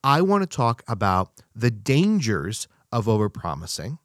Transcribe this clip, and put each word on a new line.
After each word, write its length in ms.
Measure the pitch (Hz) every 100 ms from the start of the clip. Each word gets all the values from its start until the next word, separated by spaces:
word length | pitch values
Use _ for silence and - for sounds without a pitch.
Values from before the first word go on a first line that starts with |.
I 180 | 139 143
want 220 | 190 202
to 120 | 190 -
talk 280 | 117 117 -
about 540 | 110 98 92 92 _ _ 110
the 160 | 120
dangers 960 | 107 98 135 196 214 120 95 73 113 - _ _
of 140 | 120 107
overpromising 920 | 107 107 - 87 73 82 - 85 160